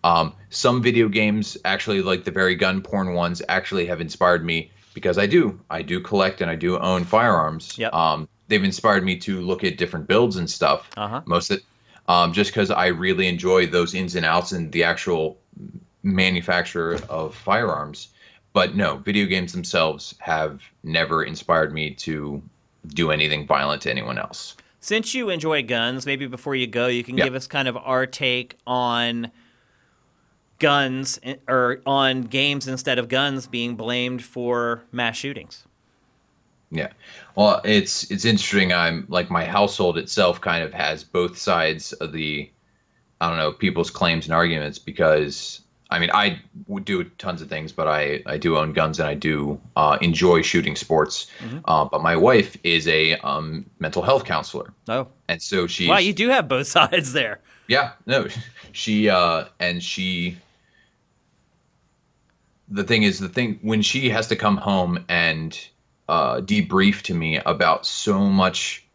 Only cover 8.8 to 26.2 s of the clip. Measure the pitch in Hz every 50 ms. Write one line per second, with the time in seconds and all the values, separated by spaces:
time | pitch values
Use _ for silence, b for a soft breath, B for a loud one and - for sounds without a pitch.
8.8 | - 113 101 98 90 95 90 87 - - 98 92 90 90 92 - - 92 85 -
9.8 | 87 85 - 85 73 - 95 110 120 87 - 92 85 78 - - - 71 71 -
10.8 | - - - - 104 101 110 135 - - 95 87 87 - 101 95 _ b b b
11.8 | b b b b b - 90 87 87 87 82 101 101 - - 113 101 90 90 -
12.8 | 90 90 90 82 90 92 95 87 95 92 90 85 87 92 92 92 90 82 80 90
13.8 | 87 85 - 92 95 87 87 90 82 80 82 87 90 - 95 90 82 78 71 82
14.8 | 85 85 85 - - - 87 80 78 78 - _ _ _ - - - - - -
15.8 | - _ _ _ - 98 95 92 95 92 92 87 87 - 90 87 87 - - 87
16.8 | 82 82 85 73 67 - 76 80 78 78 - - - - 98 113 120 101 78 73
17.8 | 73 76 73 - - - b b b b b b b _ _ 98 92 92 - 101
18.8 | 101 82 69 67 - 104 101 104 101 92 92 92 90 87 - 92 85 - - 87
19.8 | 80 80 - - - - - _ - - 80 78 78 78 73 69 - - _ _
20.8 | - 78 80 82 82 80 82 80 78 - 82 - - - 85 80 80 76 73 78
21.8 | 76 76 69 - - - 78 76 73 73 71 71 - - _ _ _ _ _ _
22.8 | _ 82 73 78 82 78 78 78 76 76 76 76 73 71 73 69 69 71 73 73
23.8 | - 65 62 64 57 58 64 53 50 - - - - - - b b b b b
24.8 | - - 208 220 220 - - 262 247 208 180 165 147 160 156 147 127 110 123 117
25.8 | 117 117 127 131 123 143 139 135